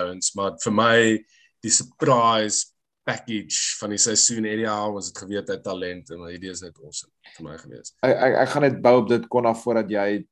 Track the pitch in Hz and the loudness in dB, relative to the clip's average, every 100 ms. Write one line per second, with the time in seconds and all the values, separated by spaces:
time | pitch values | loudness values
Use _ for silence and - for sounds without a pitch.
0 | 90 92 - 101 98 - 117 104 117 117 | -4 -4 -6 -2 -4 -4 0 2 4 6
1 | 113 110 - _ _ _ 110 - - _ | 4 2 -2 _ _ _ 0 0 0 _
2 | 151 123 117 110 107 101 - _ _ _ | 2 4 4 2 0 -2 -6 _ _ _
3 | - 110 - 107 85 - - - 107 104 | -8 -8 -6 -8 -4 -4 -2 -4 -6 0
4 | - 107 - 117 110 107 110 107 107 101 | 0 2 2 0 -2 -2 -2 -2 -2 -4
5 | 90 - 95 101 98 98 101 92 92 90 | -10 -12 -6 -6 -4 -8 -6 -6 -6 -10
6 | 82 85 85 87 95 90 92 - 73 - | -14 -14 -14 -12 -12 -12 -14 -18 -14 -14
7 | - _ - - 76 76 - 58 - - | -14 _ -20 -18 -16 -14 -18 -18 -20 -2
8 | 131 123 131 - 131 147 143 120 120 123 | 0 2 2 2 2 2 2 4 6 6
9 | 104 120 - 123 117 113 120 113 101 104 | 4 0 2 0 2 0 0 -2 0 -2
10 | 101 104 - | 0 -2 -6